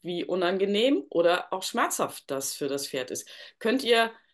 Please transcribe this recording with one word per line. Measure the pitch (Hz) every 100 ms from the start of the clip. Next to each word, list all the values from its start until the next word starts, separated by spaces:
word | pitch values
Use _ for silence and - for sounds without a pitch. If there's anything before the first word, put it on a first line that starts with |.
wie | 170 175
unangenehm | - 185 180 190 196 202 247 294 -
oder | - 170 180 -
auch | 190
schmerzhaft | 185 233 269 - 147 - -
das | 135 135
für | - 143
das | 139 -
Pferd | 135 127
ist. | - - - - -
Könnt | 220 254
ihr | 233 233 226 226 _